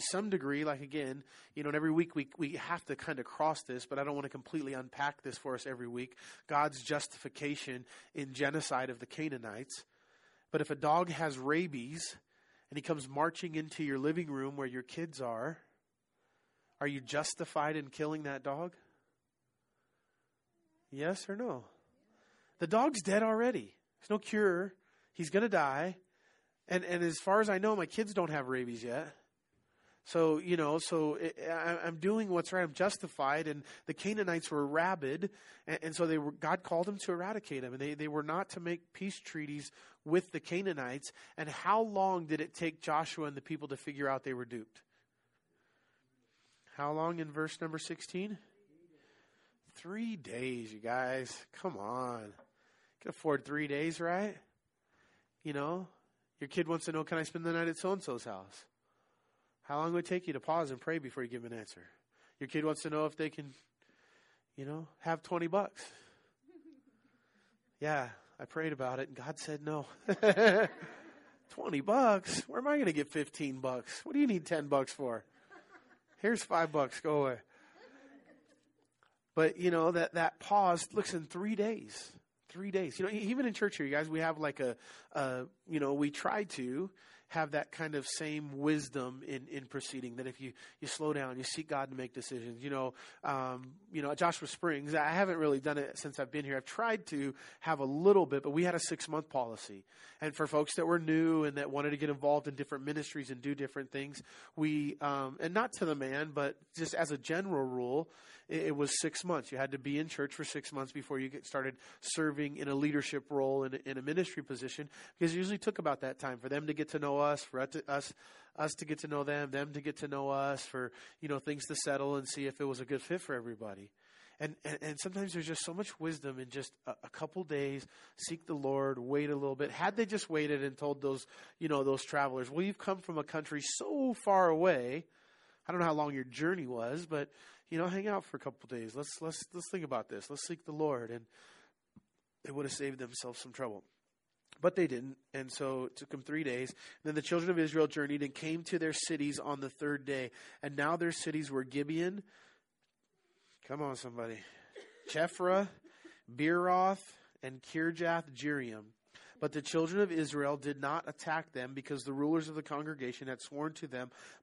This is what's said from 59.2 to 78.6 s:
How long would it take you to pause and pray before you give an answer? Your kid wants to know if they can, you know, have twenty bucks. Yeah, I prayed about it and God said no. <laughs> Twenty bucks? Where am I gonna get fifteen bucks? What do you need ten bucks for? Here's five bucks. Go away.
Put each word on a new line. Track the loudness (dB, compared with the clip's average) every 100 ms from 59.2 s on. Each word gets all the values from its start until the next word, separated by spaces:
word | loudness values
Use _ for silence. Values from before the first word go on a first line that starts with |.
| _ _ _ _
How | -6 -2
long | 0
would | 0 0
it |
take | -2 -2
you |
to | -4
pause | 0 2 0
and | -2
pray | -4 -4
before | -4 -6
you | -6
give | -8
an | -8
answer? | -10 -10 -16 -20 _ _ _ _ _
Your | -6
kid | 0
wants | 0 0
to | -2
know | 0 0
if | 0
they | -4
can, | -6 -12 -14 _ _ _ _ _ _ _ _ _ -10
you |
know, | -8 -8 -10 _
have | 0 0
twenty | 0 0 4
bucks. | 2 2 -4 -16 -18 -20 _ _ _ -20 -20 -20 -20 _ _ _ _ _ _ _ _ _ _
Yeah, | 0 0 -2 -8 -20 -16
I | -10
prayed | -4 -4
about | -2 -2 -2
it | -6
and | -8
God | -10 -8
said | -8 -6 -2
no. | -4 -4 -4 -2
<laughs> | 6 8 10 10 10 6 0 -14 -14 -18 -20 -20 -20 _
Twenty | -8 -2 0
bucks? | 4 6 8 6 2 -4 -2
Where | -2
am | 2
I | 4
gonna | 4
get | 2 0
fifteen | 0 -2 -2 -4 -2
bucks? | -2 -2 -4 -10 0
What |
do | 4
you | 6
need | 4 2
ten | 0 4
bucks | 4 4
for? | 0 -2 -2 -6 _ -20 -20 -20 -20 -20 -20 _ _
Here's | 2 2
five | 4 4 4
bucks. | 4 2 0
Go | 2 4
away. | 4 0 -6 -20 -20 -20 -20 -20 -20 -20 -20 -20 _ _